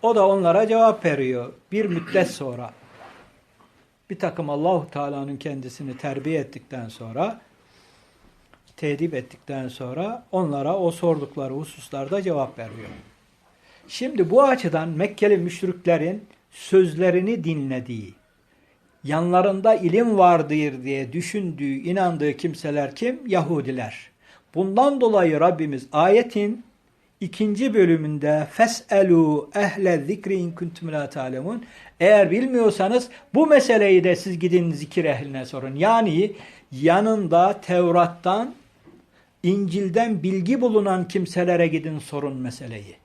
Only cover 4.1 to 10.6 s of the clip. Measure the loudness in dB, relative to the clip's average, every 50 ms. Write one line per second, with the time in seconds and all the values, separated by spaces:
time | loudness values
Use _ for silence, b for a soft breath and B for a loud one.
4.1 | -10 -6 -6 -6 -6 -6 -8 -6 -4 -2 0 0 0 0 -2 -6 -8 -8 -6 -6
5.1 | -6 -8 -10 -10 -12 -10 -10 -10 -10 -10 -12 -16 -16 -14 -14 -14 -14 -10 -8 -8
6.1 | -8 -6 -6 -4 -4 -4 -4 -6 -12 -20 -18 _ -14 -12 -12 -14 -14 -16 -16 -12
7.1 | -6 -4 -4 -4 -4 -10 _ b b b b b b b b b b b b b
8.1 | b b b b b b b b _ _ _ _ _ -8 -6 -6 -4 -4 -4 -6
9.1 | -6 -8 -10 -12 -18 -20 _ -12 -10 -10 -10 -10 -12 -12 -12 -10 -8 -8 -8 -8
10.1 | -8 -10 -14 _ -4 -2 -2 -2 -4 -4